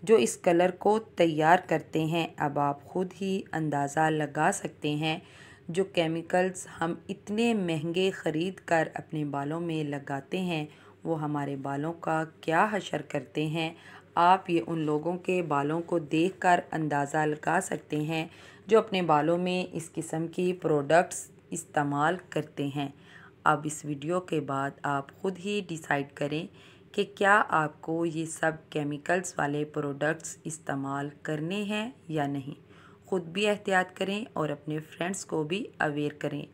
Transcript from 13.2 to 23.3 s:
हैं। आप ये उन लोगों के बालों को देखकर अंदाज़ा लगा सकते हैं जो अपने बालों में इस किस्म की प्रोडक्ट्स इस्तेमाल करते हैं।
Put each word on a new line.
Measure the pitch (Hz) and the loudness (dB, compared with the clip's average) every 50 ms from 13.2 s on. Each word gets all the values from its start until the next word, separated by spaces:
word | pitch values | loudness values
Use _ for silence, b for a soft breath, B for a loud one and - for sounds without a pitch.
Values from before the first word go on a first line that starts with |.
| 127 - - - 151 | -6 -4 -4 -2 -2
हैं। | 156 151 170 160 160 165 B B B B B B B - 170 | -2 -2 -2 -4 -4 -6 B B B B B B B 2 4
आप | 175 175 185 190 190 - | 6 6 6 6 4 0
ये | 170 165 | 0 0
उन | - - 165 165 | 0 0 -2 -2
लोगों | 156 151 151 151 151 170 180 | 0 0 0 0 0 -2 -4
के | 180 - - 185 180 170 | -4 -2 -2 0 0 0
बालों | 156 147 143 139 147 156 170 | 2 0 0 2 0 -2 -2
को | 170 - 180 170 | -2 0 -2 -2
देखकर | 156 143 - 160 165 190 185 - - 185 175 175 - - - | 0 0 2 2 2 2 0 2 4 4 4 4 2 -2 -4
अंदाज़ा | 160 160 151 147 143 143 139 - 156 156 | -2 -2 0 0 0 0 0 0 0 2
लगा | 151 151 151 - - 160 175 | 2 0 -2 -2 0 0 0
सकते | 175 - - 151 - - 151 151 151 | 0 -2 -6 -8 -6 -6 -4 -4 -2
हैं | 151 165 160 160 170 B B B B B B B | -2 -2 -4 -4 -6 B B B B B B B
जो | - 208 220 | 4 4 4
अपने | 214 226 - 185 180 | 6 4 0 0 4
बालों | 160 156 147 147 160 170 175 | 4 4 4 6 4 2 2
में | 180 180 180 180 180 | 2 0 0 -2 -2
इस | 180 - 170 160 - | -4 -6 -10 -10 -8
किस्म | - - 156 - - 160 165 165 | -8 -8 -6 -4 -4 -4 -4 -4
की | 160 - 180 180 180 | -2 0 0 0 0
प्रोडक्ट्स | 180 - 165 156 147 139 143 156 170 185 180 - - - - - - _ - - | 0 0 2 2 2 2 4 4 4 4 4 -4 -10 -12 -12 -18 -20 _ -10 -10
इस्तेमाल | 170 - - - 151 147 143 143 143 147 160 180 180 - - | -10 -10 -4 -2 0 0 0 2 2 2 2 0 -2 -6 -6
करते | - 156 147 151 - - 143 143 | -6 -6 -6 -6 -6 -6 -6 -4
हैं। | 135 147 143 135 - B B B B B B B | -2 -4 -4 -4 -6 B B B B B B B